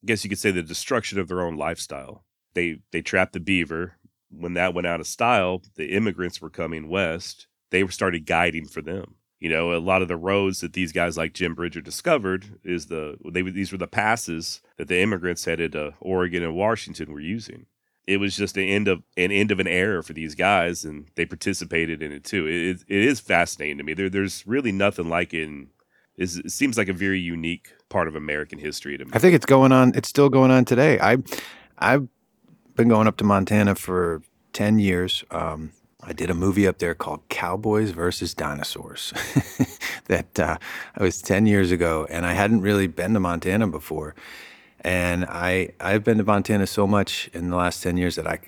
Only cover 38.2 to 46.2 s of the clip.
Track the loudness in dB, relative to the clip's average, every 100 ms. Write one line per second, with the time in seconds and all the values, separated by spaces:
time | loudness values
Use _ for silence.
38.2 | -6 -6 -6 -6 -8 -10 -12 -12 -10 -8
39.2 | -4 -4 -4 -4 -4 -4 -10 -10 -2 -2
40.2 | 0 -2 0 -2 -8 -14 -14 -2 -2 -2
41.2 | 0 4 6 6 4 4 2 0 -2 -4
42.2 | -2 2 4 4 4 2 2 -2 0 2
43.2 | 2 -2 0 2 0 -2 -8 -8 -8 -12
44.2 | -20 -20 -20 -20 _ _ -2 0 2 0
45.2 | -2 -2 0 0 0 -4 0 0 2 2